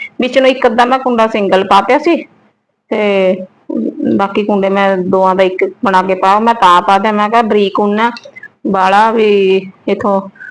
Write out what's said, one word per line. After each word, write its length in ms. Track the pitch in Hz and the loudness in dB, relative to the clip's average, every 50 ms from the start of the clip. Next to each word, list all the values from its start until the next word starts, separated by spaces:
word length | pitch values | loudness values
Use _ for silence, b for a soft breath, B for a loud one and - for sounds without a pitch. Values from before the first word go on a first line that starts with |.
| B B B - | B B B -4
ਵਿੱਚ 180 | 233 254 247 269 | -4 -2 0 2
ਨੂੰ 100 | 262 262 | 2 2
ਇੱਕ 180 | 269 262 - | 2 2 0
ਅੱਧਾ 180 | 247 220 240 240 | 0 2 2 2
ਮੈਂ 140 | 247 269 262 | 2 0 -2
ਕੁੰਡਾ 280 | 262 254 247 226 226 | -2 -2 0 0 0
ਸਿੰਗਲ 380 | 220 226 220 202 185 190 190 190 | 0 0 -2 -2 0 0 0 2
ਪਾ 160 | 190 196 196 | 2 2 2
ਪਿਆ 180 | 202 - 247 294 | 2 2 0 0
ਸੀ, 180 | - 339 330 254 - - _ _ _ _ _ _ _ _ _ _ _ - | 2 0 0 -2 -2 -8 _ _ _ _ _ _ _ _ _ _ _ -8
ਤੇ 460 | 226 214 214 202 202 196 190 185 185 185 190 - _ _ _ - - 240 226 - - 311 - 233 226 | -4 -2 -2 0 0 0 2 0 0 -2 -6 -14 _ _ _ -8 -6 -6 -6 -6 -6 -6 -4 -2 0
ਬਾਕੀ 260 | 208 196 196 - 220 208 | 0 0 -2 -2 -2 -2
ਕੁੰਡੇ 240 | 208 208 196 190 196 | -2 -2 -2 0 0
ਮੈਂ 280 | 196 202 196 196 196 185 180 | 0 0 0 0 0 -2 -2
ਦੋਆਂ 280 | 185 190 190 190 190 185 | -2 0 2 2 2 2
ਦਾ 80 | 185 190 | 2 0
ਇੱਕ 220 | 185 185 - 196 - - _ - | 0 0 -2 -4 -4 -4 _ -4
ਬਣਾ 180 | 196 190 185 180 | 0 0 0 0
ਕੇ 120 | 190 190 | 0 -2
ਪਾਇਆ। 240 | 185 190 190 202 214 | 0 2 2 2 2
ਮੈਂ 140 | 226 233 226 | 2 0 0
ਤਾਂ 260 | 226 196 180 175 180 180 | 2 4 4 4 4 4
ਪਾ 160 | - 196 196 | 2 2 2
ਦਿਆ, 140 | 202 220 214 | 2 0 0
ਮੈਂ 160 | 208 208 208 | 0 -2 0
ਕਿਹਾ 140 | 226 233 233 | 2 0 0
ਬਰੀਕ 360 | 214 220 208 202 190 - - | 2 2 0 0 0 -2 -2
ਉੰਨਾ 300 | 208 208 208 214 226 240 233 B B B B B B B B _ - | -2 -2 0 0 -2 -2 -4 B B B B B B B B _ -6
ਬਾਹਲਾ 440 | 220 190 190 185 190 196 208 220 226 | -4 -2 0 0 2 2 2 2 2
ਵੀ 200 | 220 226 214 208 208 202 196 190 190 190 190 190 - _ - 233 | 2 0 2 2 2 2 2 2 0 0 -2 -6 -16 _ -6 -4
ਇੱਥੋਂ 320 | 196 208 - 208 196 196 196 196 B B B B | -4 -2 -2 -2 -2 -2 -4 -6 B B B B